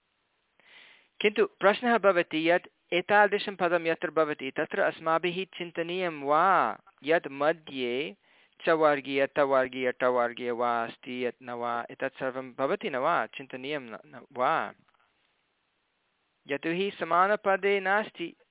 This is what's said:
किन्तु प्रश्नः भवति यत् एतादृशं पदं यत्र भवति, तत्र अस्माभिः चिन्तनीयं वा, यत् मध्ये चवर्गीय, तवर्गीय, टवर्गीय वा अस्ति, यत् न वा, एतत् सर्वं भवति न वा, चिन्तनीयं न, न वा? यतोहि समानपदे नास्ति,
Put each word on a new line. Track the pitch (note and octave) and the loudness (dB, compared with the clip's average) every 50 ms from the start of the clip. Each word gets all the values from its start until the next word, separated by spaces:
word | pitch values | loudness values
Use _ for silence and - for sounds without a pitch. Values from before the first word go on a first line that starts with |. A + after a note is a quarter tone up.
| _ _ _ _ _ _ _ _ _ _ _ _ _ _ - - - - - _ _ _ _ - | _ _ _ _ _ _ _ _ _ _ _ _ _ _ -20 -20 -20 -20 -20 _ _ _ _ 0
किन्तु | - G#3+ G#3 A#3 G3 | 0 0 2 2 0
प्रश्नः | - _ - - G3 G3+ - B3+ A#3+ A#3 A3 | 0 _ 2 4 4 4 4 2 2 2 4
भवति | F3+ G3 F#3 F3 E3 - - D#3 D#3+ E3 | 4 4 4 4 2 0 0 0 2 4
यत् | F3 F3+ - - _ _ _ - | 2 2 0 -4 _ _ _ -4
एतादृशं | F3 F3 F#3 - G#3 G#3 G#3 G3+ G3+ G3+ - A3 G3 | -2 -2 0 2 4 6 6 4 2 0 -4 -4 -4
पदं | F3 F#3 E3+ F3 E3+ E3 | -2 0 0 0 0 0
यत्र | E3 E3 - - D#3+ | 0 -2 -2 -4 -2
भवति, | D3+ D#3+ D#3 D3 D3 - C3+ C3+ | 0 0 0 0 0 -6 -8 -8
तत्र | - - D3+ - - - | -4 -4 -4 -4 -2 -2
अस्माभिः | - D#3+ - - E3 E3 D#3+ E3 E3 F3+ E3+ F#3 F#3+ - - - | -2 -2 -2 -2 -2 0 0 0 0 -2 -4 -6 -8 -8 -10 -12
चिन्तनीयं | F3 F3 - F3 E3 E3+ F3 F#3 F#3 F3 D#3+ D3 | -12 -8 -6 -6 -6 -4 -4 -4 -4 -4 -6 -4
वा, | C#3 C#3 D3 D#3 E3+ G3 F#3 D#3+ C3 A2+ G2 - _ _ _ _ - | 0 2 4 4 4 6 4 4 4 2 -2 -6 _ _ _ _ -2
यत् | C#3 D#3+ F3 E3+ D3 | 0 0 0 0 -2
मध्ये | C3+ C#3 C#3+ D3+ E3+ E3 D#3 - C#3+ C3 B2+ A#2+ A#2+ C3 D3+ F#3 G#3 _ _ _ _ _ _ _ _ - - | -4 0 0 0 0 0 -4 -10 -6 -4 -2 -2 -2 -2 -4 -6 -10 _ _ _ _ _ _ _ _ -4 0
चवर्गीय, | F3 E3 D#3 D#3+ D3+ D3 C#3 C3 C3+ C3+ C#3 C#3 | 2 4 4 6 4 4 2 0 -2 0 0 0
तवर्गीय, | C3 - D3+ C#3+ C3+ C3+ C3 B2+ B2+ B2+ C3 B2+ B2+ | 0 2 2 2 4 4 2 2 0 -2 -2 -2 -2
टवर्गीय | B2 - C3+ B2+ B2+ B2 A#2+ A#2 A#2+ A2+ B2 A#2+ | 0 0 0 2 2 2 0 -2 -2 -6 -6 -4
वा | A#2+ A2+ A#2+ A#2+ A#2 A#2 A#2 | -2 0 0 0 0 -2 -4
अस्ति, | A#2 A#2 - - - B2 B2 B2 | -6 -8 -12 -14 -10 -8 -6 -4
यत् | A#2+ - - | -6 -6 -8
न | C3 B2 | -12 -12
वा, | A#2+ A#2+ A#2 A#2+ A#2+ A#2 A#2 - | -8 -6 -6 -4 -4 -6 -6 -8
एतत् | - - - C3+ - - | -8 -8 -8 -8 -6 -6
सर्वं | C#3 C3 B2 C3 C3 C3 | -6 -6 -6 -6 -10 -10
भवति | A#2+ - C3+ C#3 F#3+ - - G3 | -6 -4 -2 -2 -2 -2 -4 -4
न | C#3+ | -4
वा, | B2 C3 D#3+ E3+ C#3+ A2+ | -2 0 0 0 0 -2
चिन्तनीयं | G#2+ - - C#3 C3 - B2+ B2+ C3+ D3+ D3 | -4 -8 -14 -14 -12 -12 -10 -8 -8 -8 -8
न, | B2+ A2+ G#2+ - - | -8 -10 -14 -16 -16
न | D3+ C#3+ B2 - - | -18 -20 -20 -20 -10
वा? | C#3 B2 B2+ C#3 D#3+ C#3+ A2 G2+ - _ _ _ _ _ _ _ _ _ _ _ _ _ _ _ _ _ _ _ _ _ _ _ _ _ _ _ _ _ _ _ _ _ _ - | -4 0 0 2 2 0 -2 -6 -10 _ _ _ _ _ _ _ _ _ _ _ _ _ _ _ _ _ _ _ _ _ _ _ _ _ _ _ _ _ _ _ _ _ _ -6
यतोहि | C#3+ C3+ - E3 E3+ F3 G3 G3+ | -6 -4 -4 -4 -2 -2 -2 -4
समानपदे | F#3+ - F#3 E3 E3+ F3 F#3 G3 G#3+ G3+ - G3+ F#3+ F#3+ F3+ G3+ G3+ G3+ | -4 -6 -4 0 2 4 4 4 2 0 0 0 0 2 2 0 0 0
नास्ति, | F#3+ F#3+ G3 G#3 G#3+ - - - E3+ E3+ - _ _ _ | 0 0 0 0 -2 -4 -8 -10 -10 -10 -12 _ _ _